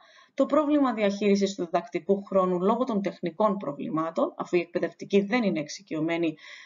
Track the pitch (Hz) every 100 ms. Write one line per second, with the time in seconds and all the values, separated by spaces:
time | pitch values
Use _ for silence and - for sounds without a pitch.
0 | _ - _ - 269 285 294 294 269 220
1 | 202 202 208 196 190 - 175 175 170 175
2 | 160 196 202 196 185 180 190 233 254 208
3 | 190 - 170 160 214 196 - - 156 156
4 | 165 165 294 - - 180 170 175 - -
5 | - 202 196 247 208 160 151 - - 160
6 | 160 170 165 156 - -